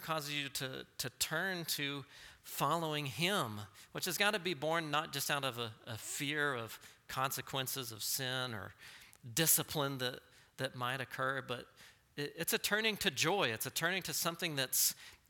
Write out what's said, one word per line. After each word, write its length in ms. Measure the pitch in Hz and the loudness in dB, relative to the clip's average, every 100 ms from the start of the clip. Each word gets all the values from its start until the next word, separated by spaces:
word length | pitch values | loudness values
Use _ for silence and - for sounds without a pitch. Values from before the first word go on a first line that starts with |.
causes 300 | - 160 143 | -4 -4 -2
you 140 | 147 139 | -4 -2
to, 360 | - 135 131 123 - | -4 -4 -6 -12 -6
to 100 | 131 - | -6 -2
turn 460 | - 160 190 180 160 | -2 0 0 -2 -2
to 400 | - 143 143 131 - - - | -2 -2 -2 -8 -16 -20 -18
following 640 | - - 143 165 160 151 139 | -10 2 4 4 2 0 -2
him, 560 | 104 175 202 123 104 101 - - | 2 2 4 2 -2 -10 -14 -10
which 120 | 151 185 | -4 -2
has 120 | 156 | 4
gotta 200 | 202 208 | 4 4
be 160 | 175 | 0
born 380 | 151 151 165 156 | 0 2 2 2
not 220 | 147 160 | 0 0
just 180 | 139 - | -2 0
out 120 | 143 | 0
of 140 | 135 120 | 0 -2
a, 140 | 117 113 - | -4 -6 -10
a 100 | 110 | -8
fear 560 | - - 143 151 147 | -6 -4 -2 2 2
of 240 | 123 113 - - - - | 0 -4 -10 -16 -20 -10
consequences 840 | 127 135 127 - 139 131 135 117 | 0 0 0 -2 -2 0 -2 -6
of 120 | 107 | -4
sin 500 | - - 131 131 127 | -2 0 0 0 -2
or 200 | 107 98 - - - - - 127 | -4 -8 -12 -18 -18 -20 -18 -6
discipline 640 | 113 160 - 143 160 139 135 | 2 6 6 4 0 0 2
that, 220 | 123 135 - - - - | -2 -4 -14 -20 -20 -6
that 180 | 135 131 | -4 -2
might 260 | 123 131 | -2 -2
occur, 400 | 123 - 131 135 | -4 -2 -2 -2
but 240 | 127 123 - - - - _ - | -4 -6 -6 -18 -20 -20 _ -6
it, 160 | 147 - | -6 -4
it's 160 | 165 | 0
a 40 | 220 | 0
turning 400 | - 208 220 202 | 2 2 2 2
to 120 | 196 | 0
joy. 400 | 127 156 196 139 | 4 2 4 4
It's 120 | 110 131 | 2 -2
a 60 | |
turning 300 | - 165 190 | 0 0 0
to 100 | 165 | -2
something 420 | 143 170 165 175 143 | 0 0 0 -2 0
that's 380 | 131 - - - - - _ | 0 4 4 2 -10 -20 _